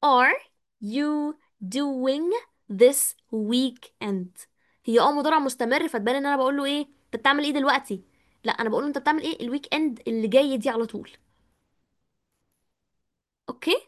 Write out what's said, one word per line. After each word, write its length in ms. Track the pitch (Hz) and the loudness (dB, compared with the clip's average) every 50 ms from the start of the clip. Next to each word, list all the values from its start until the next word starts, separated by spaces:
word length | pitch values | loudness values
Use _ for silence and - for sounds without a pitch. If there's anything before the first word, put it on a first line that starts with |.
| - | 4
are 300 | 294 269 247 247 269 349 554 - _ _ _ _ _ _ _ | 6 6 6 6 4 2 0 -4 _ _ _ _ _ _ _
you 540 | 226 202 220 269 294 294 302 302 294 294 302 _ _ _ _ _ 214 185 | -12 -6 -4 -2 -2 -2 -2 -2 -4 -6 -8 _ _ _ _ _ -14 -8
doing 640 | 190 262 285 285 277 254 254 262 269 285 320 349 403 466 - _ _ _ _ _ | -4 -4 -4 -2 -2 -2 0 0 0 0 0 -2 -2 -4 -6 _ _ _ _ _
this 440 | 208 190 233 247 285 277 - - - _ _ _ | 4 6 6 6 6 4 -2 -4 -6 _ _ _
weekend؟ 1120 | - 220 214 208 233 247 262 262 247 - - - _ _ - 208 196 190 180 180 _ - - _ _ _ _ _ _ _ _ | -6 -4 -4 0 0 0 0 0 -4 -8 -20 -20 _ _ -6 -4 -4 -4 -6 -8 _ -20 -20 _ _ _ _ _ _ _ _
هي 160 | - 226 233 | 2 2 4
اه 120 | - 285 | 4 4
مضارع 260 | 294 294 277 302 320 320 | 2 2 0 2 2 2
مستمر، 500 | 285 269 254 - 247 226 254 294 349 320 | 2 0 -4 -4 -2 0 0 0 0 -2
فتبان 260 | - 240 202 214 254 | -4 -2 -2 -2 -2
ان 100 | 277 277 | 0 0
انا 100 | 285 285 | 0 0
بقول 200 | 269 262 262 277 | 2 2 0 0
له 80 | 285 277 | 0 -2
ايه، 160 | 277 285 294 294 - _ _ _ | -2 -2 -4 -4 -6 _ _ _
انت 100 | _ - | _ -12
بتعمل 280 | 226 - 269 277 285 294 | -2 2 2 2 2 0
ايه 80 | 294 | 0
دلوقتي؟ 500 | 285 294 269 277 262 269 262 - 208 190 - _ _ _ _ _ _ _ _ | 0 0 2 2 0 0 -2 -6 -12 -12 -12 _ _ _ _ _ _ _ _
لا، 80 | 220 | -6
انا 160 | - - 233 226 | -4 -2 -4 -2
بقول 140 | 220 - | -2 -2
له 60 | 262 294 | -2 -2
انت 100 | 277 277 | -4 -2
بتعمل 240 | 262 294 311 311 | 0 0 0 0
ايه 180 | 285 302 320 - - | -2 -6 -8 -6 -8
الويك 280 | 240 247 285 277 - - | -6 -6 -8 -6 -4 -4
اند 260 | 294 311 302 240 220 - - | -2 -2 -2 -4 -6 -6 -6
اللي 200 | 226 226 220 220 | -4 -2 -2 2
جاي 280 | 190 262 285 285 269 | 2 2 2 2 -2
دي 120 | 254 208 269 | -2 -2 -4
على 160 | 233 226 233 | -4 -4 -6
طول. 240 | 226 - 208 - - - - _ _ _ _ _ _ _ _ _ _ _ _ _ _ _ _ _ _ _ _ _ _ _ _ _ _ _ _ _ _ _ _ _ _ _ _ _ _ _ _ _ _ _ _ _ - | -6 -8 -12 -14 -14 -20 -20 _ _ _ _ _ _ _ _ _ _ _ _ _ _ _ _ _ _ _ _ _ _ _ _ _ _ _ _ _ _ _ _ _ _ _ _ _ _ _ _ _ _ _ _ _ -14
اوكي؟ 240 | - _ - 311 359 - - | -14 _ -2 0 0 0 -2